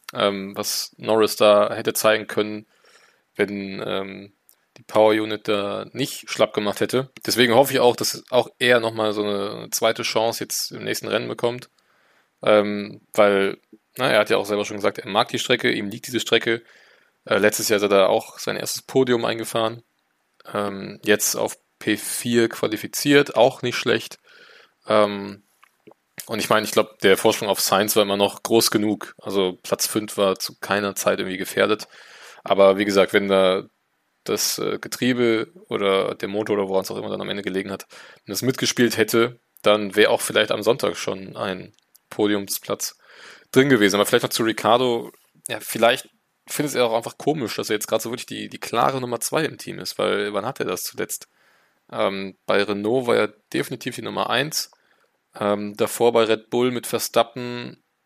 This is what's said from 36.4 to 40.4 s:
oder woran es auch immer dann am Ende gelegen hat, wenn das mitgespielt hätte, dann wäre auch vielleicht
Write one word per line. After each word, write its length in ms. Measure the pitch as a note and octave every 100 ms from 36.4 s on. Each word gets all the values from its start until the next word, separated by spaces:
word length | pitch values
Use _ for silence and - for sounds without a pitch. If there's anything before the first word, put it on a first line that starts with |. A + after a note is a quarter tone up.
| G#2+ G#2
oder 120 | F#2+
woran 140 | F#2+
es 80 | F#2+
auch 60 | G2+
immer 140 | G#2+
dann 100 | G2
am 80 | G2+
Ende 160 | G2+
gelegen 260 | G2 F#2+ G2
hat, 160 | G2 - - - -
wenn 80 | -
das 100 | G2
mitgespielt 540 | A#2+ C3 B2 - A#2+ -
hätte, 420 | G#2+ A#2 A#2+ B2 _ _
dann 320 | G#2+ G#2+ G2+
wäre 160 | G2+ G#2+
auch 100 | A#2
vielleicht 300 | - G#2+